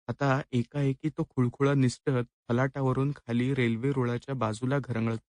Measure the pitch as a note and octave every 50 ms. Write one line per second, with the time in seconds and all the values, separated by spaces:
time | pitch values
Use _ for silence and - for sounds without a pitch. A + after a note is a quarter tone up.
0 | - - A#2+ - C#3+ C#3 C3 C#3 - - - A#2+ A#2 - - D3 C#3+ C3+ C3+ -
1 | - D#3 - - D#3+ - - C3+ B2 A#2+ - - C#3 C#3 C#3+ C#3 C3 B2 - -
2 | - D3 C3+ B2 A#2 - _ _ _ - A#2+ A#2+ C3 C#3 - C#3+ C3+ C3 B2+ C3
3 | C3+ C#3+ C#3+ - - - A#2 A#2+ B2 C3 C#3 C3 A#2+ A#2 A2+ A2 B2 C#3 C#3 C3+
4 | B2 A#2+ A#2+ A#2 - - C#3 B2+ A#2 A2 G#2+ A2 B2+ B2+ C#3+ C#3+ B2 B2+ A#2 A2+
5 | A2+ A2+ A2+ G#2+ _